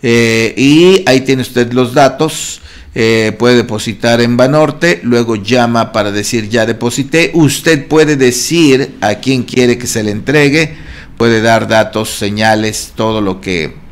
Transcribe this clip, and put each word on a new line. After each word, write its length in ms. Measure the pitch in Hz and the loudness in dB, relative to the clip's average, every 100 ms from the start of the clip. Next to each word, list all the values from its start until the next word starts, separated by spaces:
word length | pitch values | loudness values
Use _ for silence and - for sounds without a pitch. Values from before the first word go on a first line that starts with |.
Eh, 500 | 117 117 117 113 113 - | 2 2 2 2 0 0
y 460 | 135 147 180 190 185 | 4 6 6 4 2
ahí 160 | 131 | 0
tiene 180 | 135 131 | 2 -2
usted 320 | 123 - 120 | -2 -2 0
los 220 | 123 127 | 0 0
datos. 640 | 127 135 131 156 156 - - - - - | 2 2 2 -4 -4 -10 -12 -18 -20 -14
Eh, 420 | - 113 113 110 104 | -2 0 2 0 0
puede 160 | 120 | 2
depositar 640 | 123 117 107 117 101 117 117 | 2 0 -6 -8 -4 0 2
en 160 | 117 120 | 2 2
Banorte, 640 | 127 151 151 143 170 175 | 2 4 0 0 -2 0
luego 320 | 120 120 117 113 | 0 0 0 -4
llama 560 | 101 123 120 117 110 | 0 0 2 0 -2
para 180 | 113 104 | -2 -2
decir: 380 | 101 104 120 107 | -4 -4 -4 -2
"Ya 180 | 113 113 | -2 0
deposité". 640 | 113 120 120 139 160 170 | -2 -4 -4 -2 0 0
Usted 520 | 170 151 - - 160 139 | 2 2 2 0 0 0
puede 300 | 156 156 143 | 2 2 2
decir 800 | 127 123 - 165 156 131 - - | 0 0 -2 2 4 2 0 -4
a 160 | 104 104 | -4 -2
quién 260 | - 131 | -2 -4
quiere 340 | 117 - 123 120 | -2 0 0 0
que 80 | 117 | -4
se 160 | 113 | -4
le 80 | 107 | -4
entregue, 680 | 101 87 147 143 147 160 - - - - - | -6 -2 0 2 2 -2 -6 -18 -18 -20 -2
puede 240 | 117 113 | 0 2
dar 280 | 113 113 110 | 2 2 2
datos, 420 | 110 107 110 110 | 0 0 -2 -6
señales, 840 | - 104 104 110 110 110 107 - - | -6 -6 -2 0 2 0 -6 -12 -6
todo 240 | 110 110 | -4 -2
lo 200 | 101 95 | -4 -4
que 360 | - 90 73 - - | -6 -6 -6 -10 -20